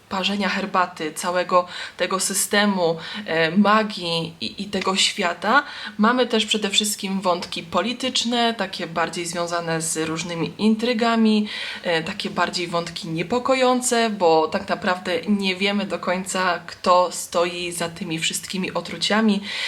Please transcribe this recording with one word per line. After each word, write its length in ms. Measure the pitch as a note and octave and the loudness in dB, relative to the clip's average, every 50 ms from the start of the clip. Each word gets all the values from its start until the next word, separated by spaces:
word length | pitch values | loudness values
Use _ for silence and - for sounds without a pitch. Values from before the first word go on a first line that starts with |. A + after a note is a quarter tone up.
| - - | -14 -8
parzenia 400 | - G3 F#3 F#3+ G3+ G#3 G3+ F#3 | -4 -2 -2 0 0 0 0 0
herbaty, 640 | F#3 G3+ F#3+ G3 G3+ G#3+ F#3+ F3+ - - E3 D3+ D3+ | 0 -2 -2 0 2 2 2 2 0 -6 -6 -6 -6
całego 540 | - - F#3 F3 F3+ F3+ F3 F#3 F3+ F3 F3+ - - - - - | -4 -4 -2 0 0 2 4 4 4 4 4 -2 -12 -12 -10 -4
tego 240 | - F3+ F3+ F#3 F#3+ | -2 -2 0 0 0
systemu, 760 | F#3+ - G3 F#3 - - - G#3 G#3 G#3 G3 F#3 F3 D#3+ E3 E3 E3 - - G#3+ - | -2 0 0 -2 0 2 4 4 4 4 4 4 2 2 2 0 -4 -10 -10 -10 -6
e, 240 | - E3 D#3+ E3 D#3+ E3 | -2 0 2 2 4 4
magii 760 | G3 G3+ G3 G#3 A3 A3 G#3 G#3 - F3 E3+ E3+ E3 E3 E3 - - | 4 6 6 6 4 4 2 -2 -6 -4 -2 -2 -2 -2 -4 -6 -8
i, 220 | - G#3 - - G3+ | -8 -8 -6 -8 -8
i 20 | |
tego 320 | - - F#3+ F3+ F#3+ F#3+ | -6 -4 -2 -2 0 0
świata, 640 | G3 - - - - G3 F3 F3 F3 - G3 A#3 C#4+ C#4+ - - - - - G#3 - | 2 2 0 0 0 -2 -2 -2 -2 0 2 2 2 2 0 -6 -12 -12 -8 -2 2
mamy 280 | G#3 A3 B3 B3+ B3 | 4 4 4 4 2
też 200 | A#3 B3 A3 G#3 | 2 2 0 0
przede 240 | G#3+ - G#3+ G#3 G3 | 2 0 -2 -2 0
wszystkim 500 | G3 - G#3 G#3 - - - G3 F#3+ F#3+ | 0 0 0 0 -2 -4 -4 -4 -4 -2
wątki 420 | F#3+ F#3 F3 F3+ F#3 - - F3 E3 | 0 0 0 0 -2 -6 -8 -10 -8
polityczne, 920 | E3 - F#3+ F3+ A3+ B3 A#3+ - B3+ - - - A#3 B3 A#3+ A#3 A#3 A3+ | -4 -2 0 0 0 -2 -4 -4 -4 -2 -2 -2 0 0 2 2 2 0
takie 320 | A3+ G3 F#3+ - - F3+ | 0 -4 -6 -6 -8 -8
bardziej 400 | E3 E3 F3 E3 D#3+ E3 F3 E3+ | -6 -2 -2 -2 -2 -2 -6 -6
związane 560 | E3+ E3 F3 E3+ E3+ E3+ E3+ E3+ E3 E3 D#3+ D#3+ | -6 -4 -4 -4 -2 -2 -4 -2 -2 -2 -2 -2
z 140 | D#3+ - | -2 -2
różnymi 560 | D#3+ D#3+ D#3 D#3+ E3 E3 F3+ E3+ E3 D#3+ D#3 E3 - | -2 -2 -2 -4 -4 -6 -6 -4 -4 -4 -4 -4 0
intrygami, 880 | G3+ G#3+ A3 G#3+ A3+ A#3+ B3 A3 A#3+ A#3 A#3 A3+ A3+ A3 G#3+ G#3+ G#3 G#3 - - - - - - - | 2 2 2 2 0 -2 0 2 2 2 2 4 4 4 4 4 2 0 -4 -8 -10 -10 -10 -8 -4
e, 180 | F3+ E3+ D#3+ D#3+ | -2 -2 0 -2
takie 280 | E3 F#3+ - - G3 | -4 -6 -6 -8 -6
bardziej 380 | E3+ - F3+ F3 F3 F3 F3 D#3+ | -2 -2 -2 -2 -2 -4 -4 -2
wątki 400 | E3 E3+ E3+ E3+ - - - E3+ | -2 -2 -4 -4 -6 -10 -8 -6
niepokojące, 1000 | D#3+ D#3+ F3 E3+ A#3+ B3 B3 C4 C4 C4 B3+ B3+ B3+ B3+ B3 - A#3+ A#3 A#3 A3+ | -4 -4 -2 -2 -2 -2 2 2 2 4 4 4 4 2 2 2 2 2 2 2
bo 380 | G#3 G#3 F#3+ E3 D#3+ D#3+ D#3 D#3 | 0 2 4 6 6 6 4 2
tak 200 | - G3 G3 - | 0 -4 -2 -2
naprawdę 440 | F#3 E3 - G#3 F3+ F#3 - F#3+ F3+ E3 - - | -4 -2 0 0 -2 -2 -2 -2 -2 -2 0 2
nie 280 | G#3 G3+ G3 F#3+ F#3 | 0 2 2 0 0
wiemy 280 | F3+ G3 G3+ G3+ G3+ F#3+ | 2 0 0 2 0 0
do 140 | G3 F3 E3 | -2 -4 -4
końca, 640 | - - F3+ F#3 F#3 - - F#3+ F#3 F#3 F3 E3+ E3 | -2 -2 -2 -2 -2 -4 -2 0 0 0 0 -2 -4
kto 420 | E3+ - - - F#3+ F3+ F3+ F3+ E3+ E3 | -10 -12 -4 2 6 6 6 6 4 0
stoi 600 | - - - - F3+ E3+ F3+ F3+ F3 F3 F3 E3+ | -6 -8 -2 0 0 0 0 0 -4 -6 -6 -4
za 160 | E3 F3 E3 | -4 -4 -6
tymi 300 | E3 - F#3+ E3+ D#3+ E3 | -6 -6 -6 -4 -4 -2
wszystkimi 560 | E3 - F#3+ - - - - F#3 F#3 - - | -2 -2 -4 -4 -6 -6 -4 -4 -4 -2 -4
otruciami. 640 | F3 E3 - F3 E3 E3 - G3+ G#3+ A3+ A3 G3+ F#3+ G3 - - - - | -4 -6 -6 -6 -4 -2 0 2 4 4 4 4 2 0 -6 -8 -6 -6